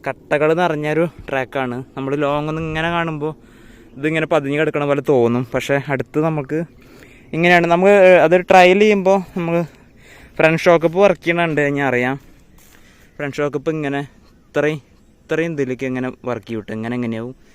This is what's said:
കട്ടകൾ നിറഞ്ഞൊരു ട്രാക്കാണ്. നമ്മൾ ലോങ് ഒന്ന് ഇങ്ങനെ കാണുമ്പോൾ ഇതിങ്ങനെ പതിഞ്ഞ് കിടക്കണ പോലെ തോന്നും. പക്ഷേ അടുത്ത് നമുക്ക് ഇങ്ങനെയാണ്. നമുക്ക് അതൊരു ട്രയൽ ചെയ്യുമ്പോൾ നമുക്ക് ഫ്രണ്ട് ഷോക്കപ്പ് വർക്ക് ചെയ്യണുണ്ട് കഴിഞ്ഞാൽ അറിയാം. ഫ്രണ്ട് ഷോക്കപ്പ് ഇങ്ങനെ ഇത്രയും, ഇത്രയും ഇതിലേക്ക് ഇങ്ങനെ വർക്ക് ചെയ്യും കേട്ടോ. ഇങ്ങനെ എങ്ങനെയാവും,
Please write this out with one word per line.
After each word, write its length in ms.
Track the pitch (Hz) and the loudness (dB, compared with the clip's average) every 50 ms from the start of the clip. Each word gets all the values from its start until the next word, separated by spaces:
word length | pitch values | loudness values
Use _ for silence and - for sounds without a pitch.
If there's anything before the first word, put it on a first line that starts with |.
| - 139 | -8 -10
കട്ടകൾ 400 | 127 - - - 151 147 151 156 165 170 | -12 -12 -6 -4 -2 0 0 0 0 0
നിറഞ്ഞൊരു 460 | 180 170 156 151 151 151 151 156 170 165 - - - - | 0 -2 -2 -4 -4 -4 -2 -2 -2 -4 -6 -14 -12 -8
ട്രാക്കാണ്. 480 | 135 135 131 120 - 139 131 123 120 123 135 - _ | -6 -6 -6 -6 -6 -6 -6 -6 -8 -10 -12 -12 _
നമ്മൾ 160 | 139 135 135 139 147 151 | -10 -6 -6 -4 -4 -2
ലോങ് 220 | 139 147 147 151 156 | -2 -2 -4 -4 -6
ഒന്ന് 100 | 156 160 165 160 | -8 -8 -8 -8
ഇങ്ങനെ 220 | 156 160 160 170 170 170 | -6 -6 -4 -4 -4 -4
കാണുമ്പോൾ 360 | 165 165 156 147 147 156 151 _ - - - - - - - - - - - 131 | -4 -4 -6 -6 -8 -10 -10 _ -20 -20 -20 -20 -20 -20 -20 -20 -20 -20 -14 -6
ഇതിങ്ങനെ 280 | 139 156 160 160 156 156 170 | -6 -4 -2 -2 -2 0 0
പതിഞ്ഞ് 200 | 156 143 139 143 147 | 0 0 -2 -2 -2
കിടക്കണ 240 | 160 156 143 151 147 143 | -2 -2 -2 -4 -2 -2
പോലെ 100 | 143 143 135 - 147 | -2 -2 0 2 2
തോന്നും. 280 | 123 117 117 120 123 131 120 - | 4 4 2 0 -2 -4 -4 -6
പക്ഷേ 200 | 131 - - 139 139 135 147 139 | -6 -2 -2 -2 -2 -2 -4 -6
അടുത്ത് 240 | 127 - _ - 147 156 165 | -6 -6 _ -4 -2 -2 -2
നമുക്ക് 300 | 156 151 135 131 147 156 170 - - - - - - - - - - - - - - | -2 -4 -6 -6 -6 -6 -6 -8 -14 -20 -20 -20 -20 -20 -20 -20 -20 -20 -12 -8 -4
ഇങ്ങനെയാണ്. 300 | 156 170 175 180 170 170 170 170 | 0 4 4 4 4 4 2 2
നമുക്ക് 220 | 175 185 202 202 202 185 185 185 170 147 | 4 4 6 6 8 8 8 8 6 6
അതൊരു 180 | 160 175 180 175 - | 4 4 2 4 6
ട്രയൽ 280 | 190 185 180 180 185 202 214 | 6 8 8 8 6 4 4
ചെയ്യുമ്പോൾ 340 | 214 208 202 180 190 190 196 180 - - 185 | 2 2 2 2 2 0 0 -2 -6 -8 -6
നമുക്ക് 240 | 170 165 170 170 170 - - - _ _ _ - - - - - - - - | -4 -2 -2 -2 -4 -4 -12 -20 _ _ _ -20 -20 -20 -20 -20 -20 -18 -2
ഫ്രണ്ട് 240 | - 156 160 165 160 - | 2 2 2 2 2 4
ഷോക്കപ്പ് 340 | 180 170 160 151 170 160 185 202 | 4 4 4 2 0 2 2 2
വർക്ക് 180 | 196 175 - - | 2 2 0 -2
ചെയ്യണുണ്ട് 340 | 165 170 170 170 165 151 147 | -2 0 0 0 -2 0 0
കഴിഞ്ഞാൽ 240 | 147 143 143 139 143 135 | 0 0 -2 -2 -2 0
അറിയാം. 260 | 123 123 123 127 135 135 - - - _ _ _ - - - - _ - - _ _ _ - _ _ | 0 0 -2 -2 -4 -6 -10 -20 -20 _ _ _ -20 -20 -20 -20 _ -20 -20 _ _ _ -20 _ _
ഫ്രണ്ട് 220 | - 147 139 131 - | -10 -10 -10 -6 -4
ഷോക്കപ്പ് 320 | 147 147 139 147 135 165 156 | -6 -4 -4 -6 -6 -4 -6
ഇങ്ങനെ 240 | 156 151 139 139 139 143 - _ _ _ _ _ _ _ | -4 -6 -4 -6 -6 -8 -10 _ _ _ _ _ _ _
ഇത്രയും, 320 | _ - 147 147 151 160 143 _ _ _ _ _ _ _ _ | _ -4 -2 -2 -2 -4 -6 _ _ _ _ _ _ _ _
ഇത്രയും 300 | _ - 156 156 165 170 165 | _ -6 -4 -4 -2 -4 -4
ഇതിലേക്ക് 300 | 143 139 123 127 117 135 131 | -4 -4 -4 -4 -6 -6 -6
ഇങ്ങനെ 180 | 127 127 127 127 - _ - 123 | -6 -6 -6 -8 -10 _ -8 -8
വർക്ക് 180 | 120 113 98 - | -8 -8 -8 -10
ചെയ്യും 120 | 113 110 | -10 -10
കേട്ടോ. 100 | 101 - 110 110 | -8 -10 -10 -10
ഇങ്ങനെ 160 | 110 117 120 123 | -8 -8 -6 -6
എങ്ങനെയാവും, 360 | 123 117 113 110 117 123 131 _ _ _ | -6 -6 -8 -8 -10 -12 -16 _ _ _